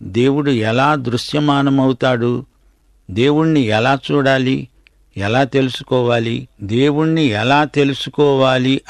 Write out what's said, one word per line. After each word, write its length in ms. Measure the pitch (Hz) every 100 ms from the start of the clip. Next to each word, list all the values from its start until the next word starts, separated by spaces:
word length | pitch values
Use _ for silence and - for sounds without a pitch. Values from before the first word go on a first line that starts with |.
దేవుడు 480 | 104 107 131 143 143
ఎలా 440 | 123 110 120 139
దృశ్యమానమవుతాడు? 1500 | 151 120 120 - 147 147 139 139 135 131 123 131 120 120 123 131 _ _ _ _ _ -
దేవుణ్ణి 500 | 95 135 151 160 151
ఎలా 380 | 110 107 123 139 -
చూడాలి? 560 | 147 135 135 127 135 131 _ _ _ _ 98
ఎలా 280 | 101 123
తెలుసుకోవాలి? 1040 | 139 135 131 - - 127 120 117 113 123 131 -
దేవుణ్ణి 600 | 101 117 143 147 160 160
ఎలా 400 | 143 104 120 143
తెలుసుకోవాలి 1160 | 151 147 139 131 139 - 143 135 131 131 127 135